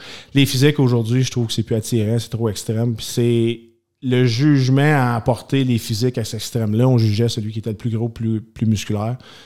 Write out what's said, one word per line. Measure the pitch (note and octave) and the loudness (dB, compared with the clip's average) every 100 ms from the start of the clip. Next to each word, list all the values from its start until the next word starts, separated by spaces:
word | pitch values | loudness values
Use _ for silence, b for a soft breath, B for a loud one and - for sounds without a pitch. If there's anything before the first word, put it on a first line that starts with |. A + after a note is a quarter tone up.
| B B B | B B B
Les | C#3 | 2
physiques | C3+ C3 D3 D3 | 2 4 2 4
aujourd'hui, | C3 A#2+ A2+ B2+ | 2 2 0 0
je | B2+ | 0
trouve | B2 A2+ | -2 -4
que | |
c'est | - | -2
plus | G#2+ A2+ | -2 -2
attirant, | - A#2 G#2 A#2 | 0 0 0 -2
c'est | - | -2
trop | A2 A2+ | -4 -4
extrême. | G2+ - A2 A#2+ A2 | -4 -4 -2 -2 -4
Puis | - | -6
c'est | - A#2+ A#2 A#2 A#2 - _ _ _ | 0 2 2 0 -2 -12 _ _ _
le | B2+ B2+ B2+ | -2 2 2
jugement | A2+ D3+ C#3+ C3 C3+ | 4 4 4 4 4
à | D3 D3+ B2 | 4 2 2
apporter | A#2 A#2+ A#2 - C3+ | 0 0 -2 0 0
les | B2+ A#2 | 2 0
physiques | - G#2+ B2+ C#3+ | -2 -2 -2 -2
à | |
cet | D3 D3 | -6 -8
extrême-là. | - A#2+ A2 G#2+ B2+ | -6 -4 0 2 4
On | B2 | 4
jugeait | A2+ G#2 A#2 | 2 2 0
celui | A2+ G#2+ | -2 -6
qui | A2 | -8
était | A2+ | -8
le | G#2 | -6
plus | A#2+ | -4
gros, | A2 A#2 | -4 -4
plus, | A2+ A2+ A2 | -4 -4 -4
plus | - - A2 | -6 -2 0
musculaire. | G#2 - G#2 A2 B2+ B B | 0 0 -4 -4 -6 B B